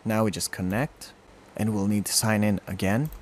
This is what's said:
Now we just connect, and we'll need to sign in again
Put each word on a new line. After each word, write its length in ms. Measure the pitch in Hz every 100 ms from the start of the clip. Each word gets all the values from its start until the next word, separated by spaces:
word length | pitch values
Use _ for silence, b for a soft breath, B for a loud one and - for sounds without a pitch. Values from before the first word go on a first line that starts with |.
| 113
Now 200 | 110 110
we 40 |
just 220 | 87 -
connect, 600 | - 92 101 143 - - - - - - -
and 180 | 107
we'll 140 | 104 98
need 180 | 104 95
to 80 |
sign 300 | - 113 107
in 160 | 107 98 -
again 420 | 95 95 107 151 -